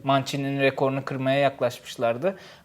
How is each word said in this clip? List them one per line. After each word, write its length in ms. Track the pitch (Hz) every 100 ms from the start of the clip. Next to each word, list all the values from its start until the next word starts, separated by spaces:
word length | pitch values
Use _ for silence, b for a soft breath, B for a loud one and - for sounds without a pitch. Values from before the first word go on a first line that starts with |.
Mancini'nin 580 | 139 135 131 143 139 139
rekorunu 440 | 135 135 135 135 135
kırmaya 340 | 135 131 139
yaklaşmışlardı. 960 | 139 - 123 - - - 117 117 175 190 B B